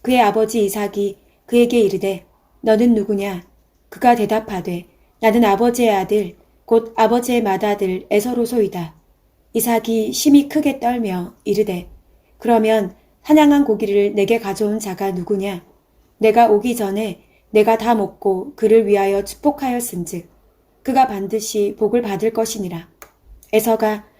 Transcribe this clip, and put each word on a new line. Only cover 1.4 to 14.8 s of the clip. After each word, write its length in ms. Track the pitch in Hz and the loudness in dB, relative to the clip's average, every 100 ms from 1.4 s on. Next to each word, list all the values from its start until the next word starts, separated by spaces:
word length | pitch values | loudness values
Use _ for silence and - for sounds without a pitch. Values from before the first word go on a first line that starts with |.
그에게 340 | - 240 240 240 | 0 2 4 4
이르되, 460 | 202 185 196 190 _ _ _ _ | 2 0 -4 -6 _ _ _ _
"너는 340 | 220 214 240 | 0 4 4
누구냐?" 480 | 220 202 202 202 180 - _ _ _ _ | 2 0 -4 -4 -8 -14 _ _ _ _
그가 280 | - 247 | 0 2
대답하되, 720 | 240 208 220 220 190 175 175 - _ _ _ | 2 0 -2 -4 -8 -6 -8 -10 _ _ _
"나는 240 | 226 226 | 2 4
아버지의 460 | 220 196 240 240 233 | 4 4 2 2 0
아들, 440 | 196 185 208 180 - _ _ | 0 0 -2 -2 -12 _ _
곧 260 | - 226 226 - | 0 0 0 -2
아버지의 440 | 220 240 247 240 | 2 2 0 -2
맏아들 680 | 214 190 208 202 190 185 - | 0 -2 -2 -2 -4 -4 -2
에서로소이다." 840 | 208 240 240 233 240 202 180 165 _ _ _ _ _ _ | -2 -2 -4 -2 -2 -2 -4 -10 _ _ _ _ _ _
이삭이 580 | 226 226 226 226 226 220 | -4 0 -2 0 -2 -2
심히 380 | - 302 285 285 | 0 4 4 4
크게 320 | 311 294 269 | -2 -2 -2
떨며 540 | 240 247 214 180 175 _ | -4 -2 -4 -6 -8 _
이르되, 420 | - 202 208 180 175 - _ _ _ _ | -4 -2 -2 -4 -10 -20 _ _ _ _
"그러면 580 | 233 226 220 220 185 - _ _ | 0 2 2 0 -2 -10 _ _
사냥한 400 | - 302 294 285 | 2 4 6 4
고기를 500 | 277 214 214 202 202 | 2 0 0 0 0
내게 260 | 208 196 226 | 0 0 0
가져온 380 | 202 190 214 | -2 -4 -4
자가 340 | 214 | -4